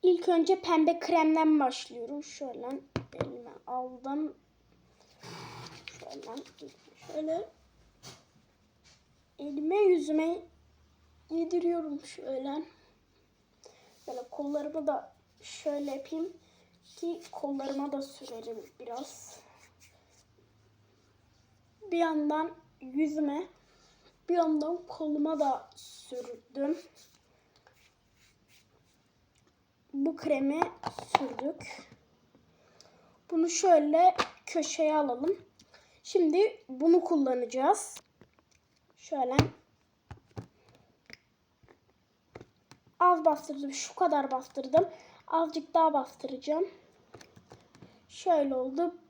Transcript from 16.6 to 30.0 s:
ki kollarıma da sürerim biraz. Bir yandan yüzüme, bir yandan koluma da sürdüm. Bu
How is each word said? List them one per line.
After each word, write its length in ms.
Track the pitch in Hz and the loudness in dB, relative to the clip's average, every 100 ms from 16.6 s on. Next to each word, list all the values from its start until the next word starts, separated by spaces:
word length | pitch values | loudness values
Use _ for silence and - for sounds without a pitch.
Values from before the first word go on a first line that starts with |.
| _ _ _ - | _ _ _ -10
ki 260 | 339 339 - | -8 -8 -10
kollarıma 600 | - 277 277 269 269 277 | -10 -6 -6 -6 -4 -4
da 100 | 277 | -6
sürerim 640 | 269 - 247 226 226 226 - _ | -8 -14 -16 -14 -12 -12 -14 _
biraz. 600 | 240 233 294 - - - - - - _ - _ _ _ _ _ _ _ _ _ _ _ _ _ _ _ _ _ _ _ 415 | -12 -12 -12 -16 -20 -20 -20 -20 -20 _ -20 _ _ _ _ _ _ _ _ _ _ _ _ _ _ _ _ _ _ _ -4
Bir 60 | 349 | 0
yandan 540 | 330 311 294 302 330 330 _ _ | 2 2 0 0 -2 -8 _ _
yüzüme, 640 | 262 262 311 302 294 285 370 _ _ _ _ _ _ _ - | -8 0 0 0 -2 -2 -8 _ _ _ _ _ _ _ -2
bir 60 | 349 | 2
yandan 440 | 320 311 302 349 - | 2 2 0 -4 -8
koluma 520 | - 311 294 294 311 | -6 -4 0 0 0
da 300 | 285 262 - - | 0 0 -6 -20
sürdüm. 1000 | - - - 254 240 233 _ 269 285 339 - _ - _ _ _ _ _ _ _ _ _ _ _ _ _ _ _ _ _ _ _ _ _ _ _ _ _ _ _ _ | -20 -20 -14 -12 -12 -14 _ -4 -2 -2 -6 _ -20 _ _ _ _ _ _ _ _ _ _ _ _ _ _ _ _ _ _ _ _ _ _ _ _ _ _ _ _
Bu 220 | 277 | -2